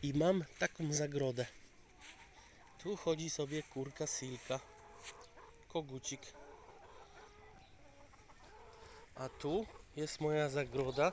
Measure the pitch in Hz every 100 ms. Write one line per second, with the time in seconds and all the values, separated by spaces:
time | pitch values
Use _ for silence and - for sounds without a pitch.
0 | 143 139 160 190 156 - 175 - 160 147
1 | 147 143 135 123 120 - - - - -
2 | - - - - - - - - 180 202
3 | - 160 165 - 143 151 - 135 135 139
4 | 151 - 127 127 - 131 - - - -
5 | - - - - - - - 165 147 131
6 | - 139 - - - - - - - -
7 | - - 440 427 415 - - - - 277
8 | 605 - - - - - - - - -
9 | - - 131 - 143 180 220 - - -
10 | 151 - 151 151 151 135 131 127 131 131
11 | 160